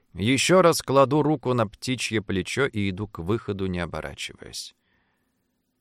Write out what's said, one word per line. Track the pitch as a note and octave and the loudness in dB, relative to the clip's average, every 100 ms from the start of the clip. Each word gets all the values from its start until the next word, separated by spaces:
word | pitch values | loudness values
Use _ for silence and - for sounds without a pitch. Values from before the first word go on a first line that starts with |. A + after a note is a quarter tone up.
| _ | _
ещё | E2+ G#2 C3+ - F#3 | -4 0 2 4 6
раз | E3+ D#3+ | 6 4
кладу | - C3+ C3+ D3+ | 2 4 6 4
руку | D3 D3+ B2+ | 2 0 0
на | B2 G#2 | 0 0
птичье | - - B2+ - A2 | -4 -6 -4 -2 -2
плечо | - F#2+ F2 - C3+ | -2 -4 -2 -2 -2
и | G#2+ G2 | 0 -4
иду | F#2 G#2 | -4 -8
к | - | -8
выходу, | E2 A2+ - G2 F#2+ | -4 -4 -2 -4 -4
не | F2 | -4
оборачиваясь. | E2 D#2 D2+ - - - - - - - _ _ _ _ _ _ _ _ _ _ | -4 -6 -10 -10 -12 -14 -16 -14 -16 -18 _ _ _ _ _ _ _ _ _ _